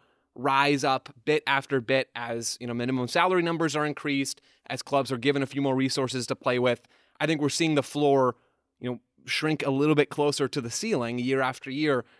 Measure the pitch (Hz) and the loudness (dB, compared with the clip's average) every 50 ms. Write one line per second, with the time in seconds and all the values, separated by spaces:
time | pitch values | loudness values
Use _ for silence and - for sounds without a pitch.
0 | _ _ _ _ _ _ - 120 123 139 135 135 143 143 147 135 143 139 131 131 | _ _ _ _ _ _ -10 -4 -2 2 4 4 4 4 4 2 2 0 0 0
1 | - - - 117 - 151 151 151 - 131 139 139 - - 143 131 117 120 135 131 | -2 -8 -20 -6 0 0 0 2 2 2 0 0 0 0 -2 -2 0 2 2 2
2 | - _ - 117 120 117 117 117 113 - - - 120 120 117 120 120 127 135 127 | 0 _ -6 -10 -6 -6 -6 -6 -4 -6 -6 -6 -8 -6 -4 -4 -2 -2 -2 -2
3 | 123 117 - 170 170 185 185 180 170 170 165 156 165 151 135 151 151 151 143 - | -2 0 2 2 2 4 2 2 0 0 -2 -2 -2 -2 0 -2 -2 -2 -4 -4
4 | - 147 139 139 135 - - _ _ _ _ _ _ - 135 127 - - 139 139 | -4 -2 -2 -2 -2 -4 -8 _ _ _ _ _ _ -10 -10 -10 -6 -2 0 0
5 | 131 117 135 117 113 139 139 143 135 127 131 139 139 135 131 131 135 131 - 143 | 0 0 -4 -2 0 0 0 0 -2 -4 -4 -2 0 0 2 2 0 0 0 -2
6 | 131 123 127 127 117 - 131 - - 131 123 123 123 127 120 - _ _ _ _ | -2 -2 -4 -4 -4 -4 -6 -4 -2 0 0 2 2 2 0 0 _ _ _ _
7 | _ _ _ - 151 156 165 143 147 139 - - 170 156 151 143 127 - - 147 | _ _ _ -4 -2 -2 0 0 0 0 0 0 0 2 2 2 0 -2 0 2
8 | 147 143 139 135 131 123 - _ _ _ _ _ _ _ _ - - 123 123 120 | 4 4 6 6 4 2 0 _ _ _ _ _ _ _ _ -10 -8 -8 -8 -8
9 | _ _ _ _ - - - - 151 156 156 - - 143 135 135 147 151 156 147 | _ _ _ _ -8 -6 -4 -2 0 0 0 0 0 0 0 2 2 4 4 2
10 | 143 - - - 196 147 139 - 139 127 - 151 117 117 - - 208 226 208 135 | 2 0 0 0 0 0 0 0 -2 -2 -4 -4 -6 -6 -6 -4 -4 -2 -2 -2
11 | 120 117 120 123 123 131 135 135 131 127 127 - - 135 131 147 151 151 139 123 | -2 -2 -4 -4 -2 0 0 0 0 -2 -4 -6 -10 -8 -4 -2 0 2 2 0
12 | - _ _ _ | 0 _ _ _